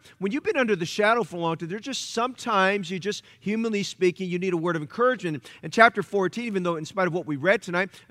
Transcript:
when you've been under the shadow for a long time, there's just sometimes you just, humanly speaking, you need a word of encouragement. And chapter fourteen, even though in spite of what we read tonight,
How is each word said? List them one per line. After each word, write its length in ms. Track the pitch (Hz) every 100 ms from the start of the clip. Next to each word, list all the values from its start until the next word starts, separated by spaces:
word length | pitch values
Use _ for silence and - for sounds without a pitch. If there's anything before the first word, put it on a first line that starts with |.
| - -
when 120 | 196
you've 120 | 269
been 140 | 403 320
under 200 | 240 190
the 80 | 170
shadow 400 | - 208 233 185
for 100 | 175
a 40 |
long 180 | 165 165
time, 100 | 170
there's 140 | 208
just 300 | 269 254 -
sometimes 800 | 226 247 247 247 202 190 208 170
you 100 | 185
just, 240 | 185 202 - -
humanly 420 | - 220 226 208
speaking, 460 | 190 - 180 175 185
you 100 | 175
need 140 | 190
a 40 | 175
word 200 | 170 165
of 40 |
encouragement. 640 | 151 - 254 233 175 147 - -
And 120 | 165
chapter 300 | 226 226 -
fourteen, 420 | 170 202 185 226 240
even 180 | 190
though 140 | 180 165
in 80 | 156
spite 220 | - 180
of 60 |
what 120 | 175 156
we 100 | 143
read 260 | 165 226
tonight, 280 | - 175 190 - -